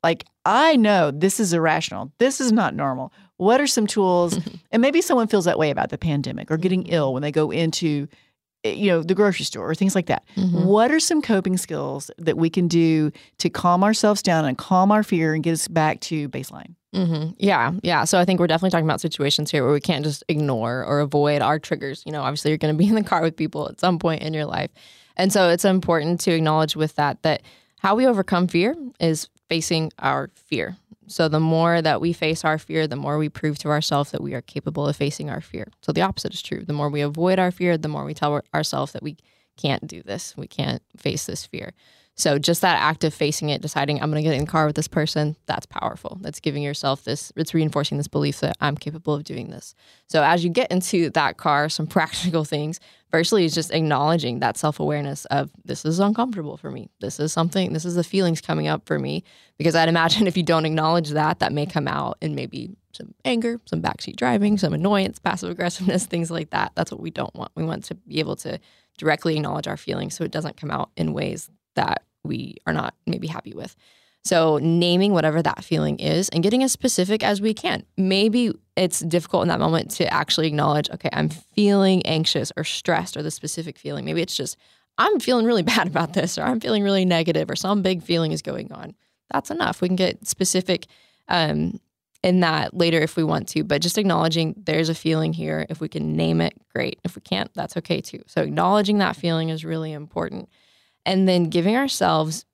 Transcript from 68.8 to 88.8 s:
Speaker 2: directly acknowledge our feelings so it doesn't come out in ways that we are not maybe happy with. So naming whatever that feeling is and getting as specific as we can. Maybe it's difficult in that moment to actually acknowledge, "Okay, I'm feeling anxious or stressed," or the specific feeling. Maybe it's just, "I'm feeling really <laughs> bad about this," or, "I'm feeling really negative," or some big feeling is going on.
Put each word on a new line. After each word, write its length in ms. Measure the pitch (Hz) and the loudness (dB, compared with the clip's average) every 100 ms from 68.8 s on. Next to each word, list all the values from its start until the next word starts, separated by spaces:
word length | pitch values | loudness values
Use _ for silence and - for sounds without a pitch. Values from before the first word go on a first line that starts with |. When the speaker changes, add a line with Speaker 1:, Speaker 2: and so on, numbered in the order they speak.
| _ - | _ -4
Speaker 2:
directly 380 | 156 151 170 | -2 0 0
acknowledge 320 | 156 143 147 - | -2 -2 -6 -6
our 80 | |
feelings 400 | - - 92 - | -8 -8 -6 -8
so 80 | - | -8
it 80 | 165 | -6
doesn't 240 | 156 156 | -6 -8
come 160 | - 147 | -10 -8
out 200 | - - | -6 -8
in 160 | - 160 | -4 -4
ways 380 | 147 147 - - _ _ | -2 -6 -8 -14 _ _
that 280 | - - - _ _ | -4 -2 -4 _ _
we 320 | 156 139 - - | -8 -8 -8 -10
are 60 | - | -6
not 220 | 151 - _ | -4 -6 _
maybe 220 | - - 156 | -6 -6 -6
happy 260 | 160 - | -10 -12
with. 220 | - - _ _ _ _ _ | -14 -16 _ _ _ _ _
So 340 | - 170 160 151 | 0 2 4 2
naming 520 | 156 170 175 180 202 | 2 4 4 4 4
whatever 300 | 180 156 156 | 2 2 2
that 220 | 151 - | 0 -4
feeling 360 | - 156 151 147 | -2 0 0 -2
is 300 | 151 160 190 | 0 0 0
and 120 | 165 | 0
getting 220 | 185 247 | 2 2
as 80 | 262 | 0
specific 500 | - 254 - 180 220 | 0 0 0 0 0
as 200 | 214 202 | 0 0
we 120 | 214 | -2
can. 300 | 214 - - - - | -2 -4 -4 -6 -2
Maybe 560 | 190 190 220 233 233 - _ - | 2 4 4 2 0 -2 _ -2
it's 240 | 185 - | 0 0
difficult 400 | 160 175 - 175 | 0 -2 0 0
in 60 | 170 | 0
that 100 | 165 | 2
moment 320 | 156 165 - | 2 0 -2
to 200 | - 175 | -2 0
actually 360 | - 151 - 160 | 0 0 0 0
acknowledge, 420 | 151 147 147 147 | 0 0 0 -2
"Okay, 200 | - - | -6 -6
I'm 160 | - 156 | -2 -2
feeling 720 | 156 _ - 208 202 196 185 | -4 _ 2 4 4 4 2
anxious 460 | - 156 160 160 - | 0 0 0 -2 -4
or 80 | - | -6
stressed," 540 | 160 - - 160 180 - | -8 -4 -2 -2 -2 -8
or 40 | |
the 60 | 151 | -10
specific 480 | - 156 - 160 - | -8 -10 -8 -10 -12
feeling. 280 | 143 143 | -10 -8
Maybe 160 | 139 165 | -6 -4
it's 140 | 160 - | -4 -4
just, 180 | 131 - _ _ _ - | -8 -10 _ _ _ -2
"I'm 220 | 254 381 | 2 2
feeling 260 | - 247 | 2 2
really 160 | 226 226 | 2 2
<laughs> 120 | 165 | 2
bad 100 | 220 175 | 0 0
about 260 | 143 165 | -2 -2
this," 240 | 175 185 - | -2 -2 -2
or, 60 | |
"I'm 180 | - 240 | -2 -2
feeling 200 | - 214 | 0 0
really 220 | 202 196 | 2 2
negative," 460 | 185 170 165 156 - | 2 2 2 0 -2
or 60 | - | -4
some 240 | 190 208 | -2 0
big 200 | 185 185 | 0 -2
feeling 300 | - 170 160 | -2 0 0
is 100 | 156 | -2
going 300 | - - - | -6 -10 -10
on. 240 | - | -14